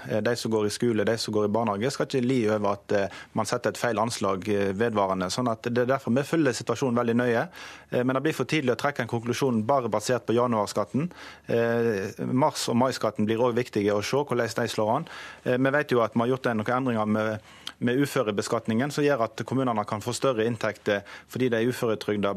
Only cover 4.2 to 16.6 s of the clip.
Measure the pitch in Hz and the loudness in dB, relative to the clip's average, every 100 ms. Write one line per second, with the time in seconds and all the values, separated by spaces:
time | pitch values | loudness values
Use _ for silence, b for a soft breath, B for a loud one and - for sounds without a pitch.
4.2 | 101 98 101 101 98 95 117 104 98 92 | 0 0 0 0 0 0 0 2 2 2
5.2 | 90 127 123 - 120 120 120 135 - 123 | -2 0 -2 -2 -2 0 2 0 2 0
6.2 | 139 165 139 113 - 117 135 120 120 117 | 2 2 2 0 -2 0 0 2 2 2
7.2 | 123 117 175 B B B B 123 127 131 | 2 2 0 B B B B 0 2 2
8.2 | 151 147 123 156 127 113 147 139 113 117 | 0 -2 -2 0 0 0 0 -2 -4 -4
9.2 | 120 113 135 113 107 139 117 104 - 120 | -2 0 0 0 2 2 2 -2 0 -2
10.2 | - 117 123 110 101 - 101 127 175 - | 2 2 2 2 0 -2 -2 -2 -4 -6
11.2 | B B - 117 117 117 117 98 104 - | B B -2 0 2 2 0 0 -4 -6
12.2 | 127 127 151 - - 120 131 113 110 - | -2 0 0 0 -2 2 2 0 -2 0
13.2 | 107 113 123 117 123 107 101 104 98 135 | 0 2 2 0 -2 0 2 0 0 -2
14.2 | 143 120 113 123 117 - 107 135 160 B | 0 -2 -2 -2 -4 -2 0 0 -4 B
15.2 | B B 127 127 135 143 147 123 110 120 | B B -2 2 2 2 2 2 2 2
16.2 | 117 131 127 110 | 0 0 0 -2